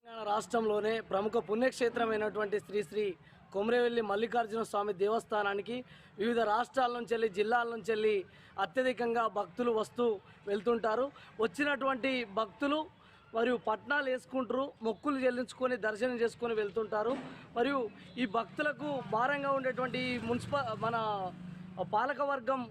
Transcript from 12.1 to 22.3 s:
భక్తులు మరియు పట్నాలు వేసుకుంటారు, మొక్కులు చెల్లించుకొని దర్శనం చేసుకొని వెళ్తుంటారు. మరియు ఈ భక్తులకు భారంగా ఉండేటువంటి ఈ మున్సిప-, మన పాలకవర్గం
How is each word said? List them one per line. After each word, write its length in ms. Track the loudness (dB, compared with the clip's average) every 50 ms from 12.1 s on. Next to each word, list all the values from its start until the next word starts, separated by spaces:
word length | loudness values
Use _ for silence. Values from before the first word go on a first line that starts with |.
| 0 0 -2
భక్తులు 640 | -2 -2 -2 -2 -2 -2 -2 0 0 0 0 -2 -6 -12 -20 -20 -20 -20 -20 -20 -6 -2
మరియు 200 | 0 2 2 2 0
పట్నాలు 520 | 0 -2 -2 -2 -2 -2 -2 0 0 0
వేసుకుంటారు, 640 | -2 -4 -4 -4 -4 -4 -2 0 0 -2 -2 -2 -6 -4
మొక్కులు 380 | -4 -4 -4 -2 -2 -2 -2 2
చెల్లించుకొని 580 | 2 0 2 0 -4 -6 -4 -4 -2 -2 -2 0
దర్శనం 420 | 0 -2 -2 0 -2 -2 0 0
చేసుకొని 340 | 0 0 0 -2 -4 -2 0
వెళ్తుంటారు. 640 | 0 -2 -2 -2 -2 -2 0 -2 0 0 0 0 -2 -4 -10 -14 -16 -18 -8 0
మరియు 340 | 2 2 2 2 0 -2 -2 -6 -12 -20 -14 -4 -2
ఈ 80 | -2
భక్తులకు 760 | 0 0 -2 -2 -2 -4 -2 0 0 0 -2 -4 -4 -4 -4 -4 -2
భారంగా 400 | 0 2 2 2 2 0 0 0
ఉండేటువంటి 480 | 0 0 0 -2 -2 0 -2 -2 -2 -2
ఈ 180 | -2 -2 -2 -2
మున్సిప-, 560 | -2 -2 -2 -2 -2 -2 -2 -2 0 -2 -4
మన 240 | -2 -2 0 0 0 0 0 -2 -2 -4 -6 -6 -10 -14 -14 -14 -14 -16 -14 -6 -6 -6 0 2
పాలకవర్గం 760 | 0 2 2 0 0 0 0